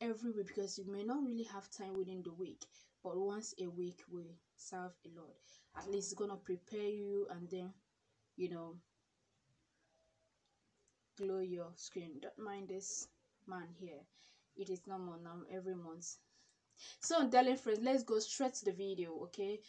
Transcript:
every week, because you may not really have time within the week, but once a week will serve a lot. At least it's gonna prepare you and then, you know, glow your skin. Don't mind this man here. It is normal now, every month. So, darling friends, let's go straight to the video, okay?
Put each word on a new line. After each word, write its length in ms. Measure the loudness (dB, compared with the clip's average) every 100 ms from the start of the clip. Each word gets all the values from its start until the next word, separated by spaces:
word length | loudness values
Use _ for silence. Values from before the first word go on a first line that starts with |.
every 320 | -2 0 0
week, 160 | 0 0
because 280 | -2 -2 -2
you 140 | -4
may 140 | -2
not 180 | 0 2
really 220 | 2 0
have 260 | -2 -6 -10
time 260 | -8 -4 -2
within 280 | 0 -2
the 80 | -6
week, 340 | -4 -6 -6 -16 -20 -20 _
but 120 | -2 2
once 380 | 2 2 -4 -4
a 60 | -4
week 320 | -2 -2 -4 -10
will 240 | -8 -8 -14 _ -18
serve 340 | -8 -6 -6 -8 -16
a 100 | -16
lot. 200 | -16 -18 -20 -20 -14 -10
At 100 | 0
least 220 | 0 0
it's 80 | 0
gonna 160 | 0
prepare 540 | -2 -2 -4 -2 -2 0
you 400 | 0 2 2 2
and 180 | -2 -4
then, 240 | -4 -4 -8 _ _ _ _ _ -4
you 140 | -2
know, 240 | -2 -6 -10 -16 _ _ _ _ _ _ _ _ _ _ _ _ _ _ _ _ _ _ _ _ _ _ -2
glow 220 | 0 2
your 300 | 2 -2 -4 -8
skin. 420 | -8 -6 -6 -8
Don't 240 | -8 -8
mind 260 | -6 -6 -4
this 360 | -4 -2 -4 -6 _ _ _ -8
man 220 | -6 -6 -10
here. 220 | -10 -10 -16 _ -20 -20 _ -8
It 120 | -2
is 160 | -2 -2
normal 320 | -4 -4 -6
now, 200 | -8 -10 -6
every 280 | -4 -4 -4
month. 400 | -6 -8 -8 -10 _ -20 -20 _ _ -18 -16 -6
So, 260 | 4 6 10
darling 300 | 10 10 6
friends, 220 | 4 4
let's 220 | 6 6
go 140 | 6 4
straight 340 | 4 2 2
to 100 | 2
the 80 | 0
video, 380 | 2 0 0 -2 -4
okay? 360 | -6 -2 -2 -2